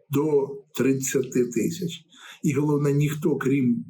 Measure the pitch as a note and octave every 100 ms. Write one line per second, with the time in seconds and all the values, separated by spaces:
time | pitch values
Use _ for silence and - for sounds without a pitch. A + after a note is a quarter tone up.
0 | - C#3 D#3 C#3+ C3+ - - - C3+ C3+
1 | C3+ D3 B2+ B2+ A#2+ A2+ - - E3+ -
2 | - - - - D#3+ C3 D3+ D3 D3 C#3+
3 | D3 D#3+ - C3+ B2+ C#3 B2 A#2